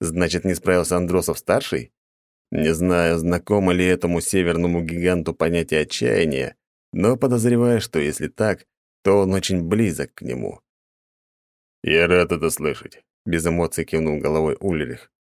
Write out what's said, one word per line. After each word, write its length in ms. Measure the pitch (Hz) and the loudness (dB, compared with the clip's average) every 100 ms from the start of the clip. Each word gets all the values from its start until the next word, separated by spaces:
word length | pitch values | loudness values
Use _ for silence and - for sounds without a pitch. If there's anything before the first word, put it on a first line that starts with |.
Значит, 440 | 85 82 87 85 | -4 0 0 0
не 100 | 95 | -2
справился 420 | 87 - 90 85 90 | -2 2 2 2 0
Андросов-старший? 960 | 87 90 82 78 - 110 139 76 60 _ _ _ _ _ - | 0 0 -2 -4 0 -2 0 -6 -6 _ _ _ _ _ -8
Не 240 | 80 78 | -2 0
знаю, 440 | 80 90 87 82 82 | 0 2 2 2 2
знакомо 540 | 82 87 - 104 95 | 0 -2 0 0 2
ли 120 | 90 | 2
этому 360 | 90 90 87 87 | 2 2 0 -2
северному 640 | - 95 87 85 87 87 | 0 0 0 0 0 0
гиганту 520 | 82 85 87 90 82 | -4 -2 0 0 -2
понятие 460 | 80 82 85 82 78 | -2 0 0 0 -2
отчаяния, 760 | 76 - 60 95 82 67 64 - _ _ _ | -2 -2 0 2 0 -2 -6 -10 _ _ _
но 240 | 90 101 123 | -2 0 2
подозреваю, 640 | 135 123 117 120 120 113 | 0 2 2 2 2 2
что 180 | - 80 | 0 -2
если 300 | 73 73 76 | -2 -4 -6
так, 380 | - 107 92 _ _ _ _ | -2 -2 -2 _ _ _ _
то 180 | 98 101 | 2 2
он 120 | 95 | 2
очень 280 | 95 - 92 | 0 0 -2
близок 520 | 82 104 110 73 69 | 0 0 0 -2 -8
к 80 | - | -10
нему. 380 | 62 64 50 - _ _ _ _ _ _ _ _ _ _ _ _ | -10 -8 -8 -12 _ _ _ _ _ _ _ _ _ _ _ _
«Я 260 | - 78 85 | 2 4 6
рад 240 | 90 87 | 4 4
это 180 | 85 80 | 2 -2
слышать», — 540 | - 76 - - - _ _ - | -2 -4 -6 -12 -20 _ _ -4
без 200 | 85 82 | -2 0
эмоций 380 | 85 85 - | 0 -2 -4
кивнул 340 | 82 82 78 76 | -4 -2 -2 -2
головой 380 | 73 78 78 - | -2 0 -2 -2
Ульрих. 500 | 98 80 67 62 - _ _ | -4 -4 -4 -10 -16 _ _